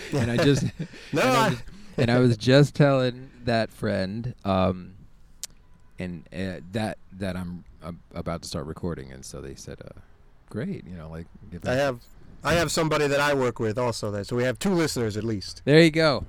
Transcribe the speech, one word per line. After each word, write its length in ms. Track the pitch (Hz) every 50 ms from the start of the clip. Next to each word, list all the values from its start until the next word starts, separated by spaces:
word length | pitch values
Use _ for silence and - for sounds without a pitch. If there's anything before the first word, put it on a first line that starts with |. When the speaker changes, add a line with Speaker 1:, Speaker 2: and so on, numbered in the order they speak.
| - - 151
Speaker 1:
And 180 | 139 117 120
I 60 | 117 - 127
just 200 | 143 139 127 -
Speaker 2:
<laughs> 500 | 113 - - 160 - - - - - -
No, 80 | 160
Speaker 1:
and 80 | 214 262
I 160 | 254 240 220
Speaker 2:
I 40 | 196
Speaker 1:
was, 120 | 127 113 - - - - - - - -
and 120 | 127 113
I 80 | 120 123
was 180 | 127 123 117
just 380 | - 113 123 127 143 147 - -
telling 560 | - 151 139 139 131 127 127 120 127 131 135 - - -
that 260 | 120 117 113 107 -
friend, 640 | - - - 107 101 98 95 92 101 120 117 123 - - -
um, 480 | 101 95 95 92 92 92 92 90 92 95 - - - - - - - - - - - - - - - - - - - -
and, 320 | - 90 90 87 78 - -
uh, 300 | - 85 95 95 90 71 76 90 98
that, 260 | 110 110 101 - - - - 98
that 220 | 92 98 92 90
I'm, 280 | 92 90 87 90 85 - - - -
I'm 180 | 78 82 85 - - - -
about 300 | 85 85 87 85 82 -
to 40 |
start 200 | - - 82 69
recording, 440 | 78 78 - - 87 80 71 67 65
and 140 | 65 65 -
so 160 | - - 69
they 140 | 69 69 67
said, 240 | - - 73 71 - -
uh, 160 | - - - - - - - - - - - -
"Great, 380 | - - 104 139 202 170 - -
you 100 | 82 90
know, 140 | 85 78 80
like, 160 | 80 80 85 - - - - -
give 160 | 90 87 -
Speaker 2:
I 80 | 123 123
Speaker 1:
that" 40 | 135
Speaker 2:
have, 200 | 143 139 123 117 - - - - - - - - -
I 100 | 143 160
have 180 | 170 165 147
somebody 360 | - 175 160 156 156 147 147
that 120 | 139 143 139
I 140 | 143 147 143
work 240 | 135 127 120 113 -
with 200 | 117 110 104 127
also, 320 | 123 120 113 - 113 107
that, 160 | 101 101 98
so 80 | - 123
we 80 | 120 123
have 160 | 127 120 -
two 160 | - 202 190
listeners 420 | 170 160 135 - 127 117 107 101
at 60 | 107 104
least. 400 | 113 110 95 - - - - -
Speaker 1:
There 160 | 127 147 160
you 80 | 170 160
go. 380 | 147 160 160 151 131 98 -